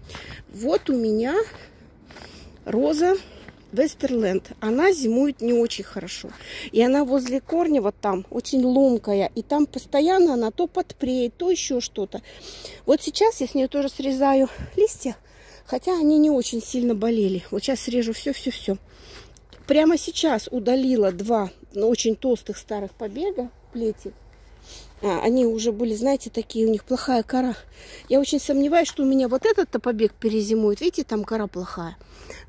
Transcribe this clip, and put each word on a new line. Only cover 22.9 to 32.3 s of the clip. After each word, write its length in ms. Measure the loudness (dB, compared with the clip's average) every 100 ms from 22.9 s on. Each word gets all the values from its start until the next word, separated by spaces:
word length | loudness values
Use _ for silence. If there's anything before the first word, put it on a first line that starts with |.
побега, 560 | -10 -10 -6 -6 -6 -8 -10 -14
плети. 400 | -6 -4 -4 -10 -18 -20 -20 -20 -20 -20 -20 -20 -8
А, 180 | -4 0
они 240 | 2 2 2
уже 260 | 0 -2
были, 220 | -2 -2
знаете, 360 | 0 0 0 -4
такие, 360 | -8 -6 0 2
у 60 |
них 120 | 2
плохая 380 | -2 -4 0 -2
кора. 340 | 0 0 -2 -4 -10 -20 -20 -16 0
Я 100 | 2
очень 200 | 2 0
сомневаюсь, 480 | 0 0 2 2 2
что 160 | 0
у 20 | 2
меня 220 | 2 2
вот 180 | 2 2
этот-то 340 | 2 0 -2
побег 340 | -2 0 0
перезимует. 680 | 0 -2 0 0 2 2 2
Видите, 220 | -2 -2
там 200 | -4 -4
кора 240 | -4 -4 -4
плохая. 500 | -8 -10 -10 -10 -12 -20 -20 -18